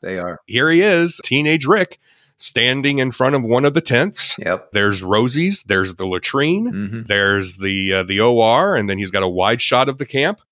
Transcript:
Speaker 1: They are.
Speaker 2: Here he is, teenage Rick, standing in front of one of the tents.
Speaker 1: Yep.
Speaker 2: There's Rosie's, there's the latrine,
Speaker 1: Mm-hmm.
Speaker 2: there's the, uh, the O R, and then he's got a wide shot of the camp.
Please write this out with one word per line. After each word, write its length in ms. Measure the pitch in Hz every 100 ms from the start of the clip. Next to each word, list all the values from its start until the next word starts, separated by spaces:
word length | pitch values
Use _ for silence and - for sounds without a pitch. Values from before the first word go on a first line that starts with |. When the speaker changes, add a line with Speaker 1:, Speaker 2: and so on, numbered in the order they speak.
Speaker 1:
They 180 | 92 92
are. 200 | 87 87 _
Speaker 2:
Here 240 | 107 151
he 120 | 165
is, 400 | 208 175 170 -
teenage 420 | - 131 151 160 135
Rick, 340 | 208 - - _ _ _ _
standing 640 | - - 120 131 139 139
in 120 | 131
front 240 | 120 127 139
of 80 |
one 200 | 117 120
of 100 | 143
the 60 | 143
tents. 540 | - 123 175 - - -
Speaker 1:
Yep. 320 | - 90 -
Speaker 2:
There's 280 | 104 101 98
Rosie's, 640 | 92 104 123 131 175 202
there's 320 | - 98 92 85
the 100 | 95
latrine, 640 | 92 - 139 147 185 233
Speaker 1:
Mm-hmm. 280 | 98 101 113 113
Speaker 2:
there's 500 | 101 98 101 92 95
the, 340 | 98 95 95
uh, 100 | 95
the 160 | 92 98
O 220 | 113 120
R, 340 | 110 120 190 170
and 140 | 101
then 80 | 98
he's 140 | 98
got 120 | 98
a 60 | 95
wide 320 | 90 98 120
shot 260 | - 123 135
of 120 | 135
the 60 | 139
camp. 360 | 135 147 214 _